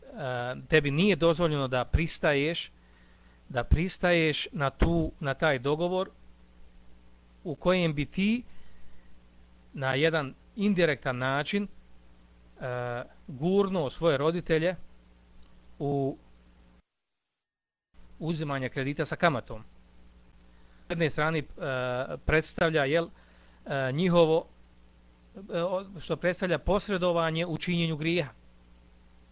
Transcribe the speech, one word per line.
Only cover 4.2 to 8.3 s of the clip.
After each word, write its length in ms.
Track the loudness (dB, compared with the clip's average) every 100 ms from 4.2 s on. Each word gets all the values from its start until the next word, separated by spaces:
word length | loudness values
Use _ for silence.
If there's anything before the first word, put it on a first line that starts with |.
| 2 0 -4
na 180 | -4 -2
tu, 420 | 2 2 2 -2 -4
na 140 | -6
taj 240 | 0 0 0
dogovor 520 | 0 0 0 -2 -4 -10 -20 -20 -20 -20 -20 -20 -20 -20 -20 -20 -20 -12
u 100 | -8
kojem 400 | -2 2 2 2
bi 120 | 0 -4
ti 360 | 0 0